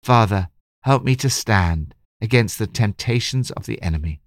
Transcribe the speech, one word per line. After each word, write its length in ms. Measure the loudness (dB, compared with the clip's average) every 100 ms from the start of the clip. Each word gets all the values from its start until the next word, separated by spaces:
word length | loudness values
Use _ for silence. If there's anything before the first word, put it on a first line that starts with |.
Father, 460 | 4 4 4 2 -4 _ _ _
help 200 | 0 0
me 140 | 2 0
to 120 | 0
stand 640 | -2 0 2 2 0 -4 -12 _ _
against 360 | 0 2 2 -2
the 80 | -6
temptations 840 | 0 -2 0 -2 -2 0 -4 -4
of 140 | -6 -8
the 160 | -6
enemy. 400 | -2 -2 -4 -8